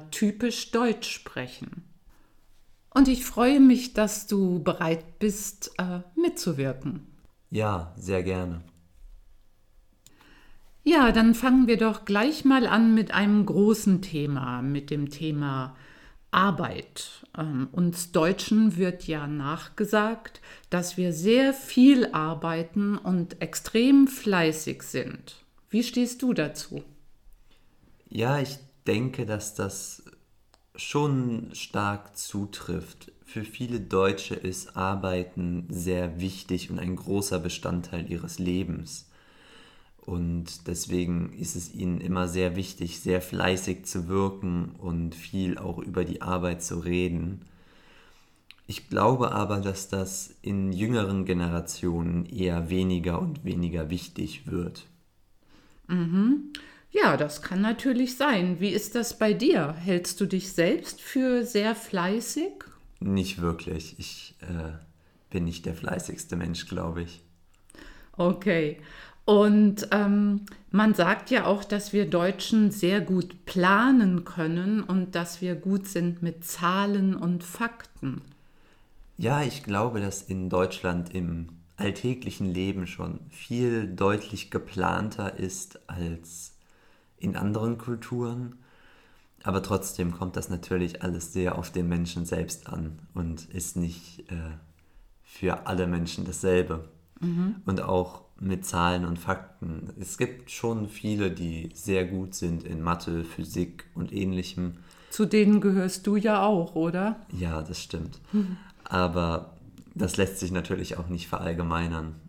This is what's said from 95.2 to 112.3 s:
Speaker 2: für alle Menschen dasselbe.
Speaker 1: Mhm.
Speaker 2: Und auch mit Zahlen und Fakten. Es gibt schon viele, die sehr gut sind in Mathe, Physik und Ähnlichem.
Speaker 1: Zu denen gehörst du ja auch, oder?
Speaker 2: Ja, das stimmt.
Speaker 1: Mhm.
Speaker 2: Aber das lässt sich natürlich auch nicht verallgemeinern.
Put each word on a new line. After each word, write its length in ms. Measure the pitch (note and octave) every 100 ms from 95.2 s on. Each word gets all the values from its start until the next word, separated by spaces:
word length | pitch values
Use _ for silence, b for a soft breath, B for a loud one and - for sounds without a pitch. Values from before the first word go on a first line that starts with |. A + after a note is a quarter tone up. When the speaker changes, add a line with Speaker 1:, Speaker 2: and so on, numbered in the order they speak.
Speaker 2:
für 440 | _ - F2+ - -
alle 180 | F2+ F2
Menschen 380 | F2 E2+ -
dasselbe. 640 | F#2 F2 F#2 F2+ F2 D#2+ E2 - _ -
Speaker 1:
Mhm. 360 | F3 E3+ F#3 G3+ -
Speaker 2:
Und 160 | F#2+
auch 400 | F2+ F#2 F2+ - - -
mit 260 | F#2+ F#2 -
Zahlen 400 | F2 F2 F2+ F2
und 120 | E2+
Fakten. 760 | F#2 F#2 - - E2+ D#2+ D#2+ -
Es 180 | F#2 -
gibt 340 | B2 - -
schon 360 | - A#2 A2+ G#2
viele, 440 | - G#2+ G#2 G2
die 400 | E2+ E2+ E2 E2
sehr 320 | - - F#2+ F2+
gut 300 | F#2+ F#2 -
sind 280 | E2+ E2+
in 180 | E2+ E2
Mathe, 420 | E2 F2 - E2
Physik 640 | E2 - F2 - F2 - - -
und 180 | F2+
Ähnlichem. 640 | G2+ F#2+ F#2 F2+ - F2 E2+ B B B
Speaker 1:
Zu 160 | - G#3+
denen 340 | G#3+ G#3 G#3
gehörst 460 | G3+ F#3+ F#3 - -
du 100 | G#3
ja 280 | G#3+ G#3 G3+
auch, 300 | G3 E3+ D#3
oder? 500 | E3 F3+ G3+ A3 -
Speaker 2:
Ja, 320 | F2 F2 D#2+
das 180 | D#2 E2+
stimmt. 380 | - E2+ D#2 - B
Speaker 1:
Mhm. 260 | G#3 F#3+ F3+ B B
Speaker 2:
Aber 720 | - F#2 F2+ F2 E2+ E2 - - - - - -
das 220 | A2 -
lässt 220 | F#2+ -
sich 120 | F#2
natürlich 460 | F2+ E2+ F#2 F2+ F2
auch 100 | E2+
nicht 200 | F2 -
verallgemeinern. 880 | - F2 E2+ E2+ E2 E2+ E2 D#2+ D#2 -